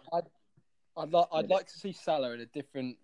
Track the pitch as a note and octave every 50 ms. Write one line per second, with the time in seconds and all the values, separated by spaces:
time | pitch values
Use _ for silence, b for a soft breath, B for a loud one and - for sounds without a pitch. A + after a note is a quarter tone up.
0 | - - - F3 E3+ - _ _ _ _ _ - _ _ _ _ _ _ - D#3+
1 | D#3 D3+ E3+ E3+ E3+ - D#3+ D#3 G3+ G3 F#3 F#3+ F3+ - - - - G3 E3 -
2 | - F3 D#3 C#3+ C3 A#2+ A#2 A#2 A#2 - - D3 C3+ _ - C3+ B2+ B2+ A#2+ _